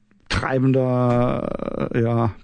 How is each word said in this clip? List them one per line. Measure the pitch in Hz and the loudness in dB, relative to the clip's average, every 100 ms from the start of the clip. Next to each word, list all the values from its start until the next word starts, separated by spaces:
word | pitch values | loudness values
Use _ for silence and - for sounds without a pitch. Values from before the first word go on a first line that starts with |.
| _ _ - - - | _ _ -6 -4 -2
treibender, | 131 131 131 127 123 123 120 123 135 - - - - - | 0 2 2 2 2 2 2 2 -2 -4 -6 -6 -6 -4
äh, | - | 0
ja, | 117 117 117 - | 0 0 -2 -4